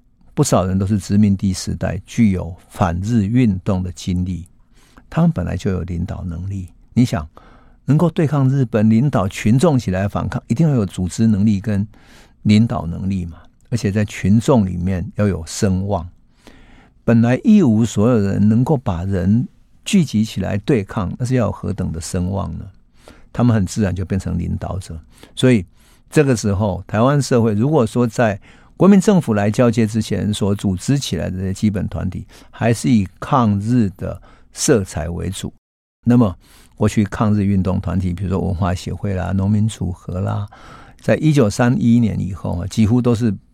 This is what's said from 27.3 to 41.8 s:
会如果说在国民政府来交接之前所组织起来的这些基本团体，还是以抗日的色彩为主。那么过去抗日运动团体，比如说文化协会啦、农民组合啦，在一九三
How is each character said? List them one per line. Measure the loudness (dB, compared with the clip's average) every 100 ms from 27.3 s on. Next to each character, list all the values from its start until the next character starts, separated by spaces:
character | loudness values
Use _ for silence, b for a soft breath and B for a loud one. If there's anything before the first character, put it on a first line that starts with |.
| 2
会 | 2
如 | 2 2
果 | 2 2
说 | 0 0
在 | 0 0 -2 b b b 2
国 | 6
民 | 6
政 | 6 2
府 | 2 0
来 | 2
交 | 2 2
接 | 2 0
之 | 0
前 | -2 -2 -2
所 | -2 -2 0
组 | -2 -2
织 | -2 -2
起 | -2 -6
来 | -6
的 | -4
这 |
些 | -6
基 | -2 -2
本 | -2 -4
团 | -6 -6
体， | -8 -14 B B
还 | -4 -2
是 | 0 2
以 | 2 0 -8
抗 | -2 0 2 0
日 | 0 0 0 -4
的 | -10 -12 b b b
色 | -6 0 0
彩 | 0 -8 -8
为 | -8 -8
主。 | -8 -12 -14 _ _ _ _
那 | 2 4
么 | 4 -2 b b b -4
过 | 0
去 | 0 -2
抗 | 0 0
日 | 2
运 | 2 0
动 | 0 -2
团 | -2 -2
体， | -2
比 | -4
如 | -4
说 | -2
文 | -2
化 | -2 -2
协 | -2 -6
会 | -8 -4 -4
啦、 | -2
农 | -2 0
民 | 2 0
组 | -2 -6
合 | -6 -8 -6
啦， | -4 -4 -6 B B B B B
在 | -2 0
一 | 2
九 | 4 2
三 | 2 0 2